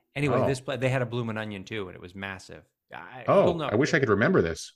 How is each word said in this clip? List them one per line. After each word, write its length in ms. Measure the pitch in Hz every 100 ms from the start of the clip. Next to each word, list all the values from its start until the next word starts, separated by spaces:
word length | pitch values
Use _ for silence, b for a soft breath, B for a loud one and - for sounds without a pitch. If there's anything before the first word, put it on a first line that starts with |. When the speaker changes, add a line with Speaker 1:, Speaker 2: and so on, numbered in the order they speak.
| _ 139
Speaker 1:
Anyway, 220 | 143 127
Speaker 2:
Oh. 40 | 127
Speaker 1:
this 160 | 131
pla-, 140 | - 127
they 120 | 127
had 120 | 131
a 60 | 117
bloomin' 320 | 120 113 110
onion 240 | 107 101
too, 240 | 95 110 92
and 80 | 87
it 60 |
was 100 | 90
massive. 480 | 98 98 92 - 82 - _ _
I, 320 | 62 87 123 117
Speaker 2:
Oh, 180 | 180 175
Speaker 1:
you'll 100 | 170
know. 140 | 143
Speaker 2:
I 20 | 104
wish 180 | 151 160
I 40 |
could 100 | 107
remember 340 | 101 135 180
this. 300 | 82 82 -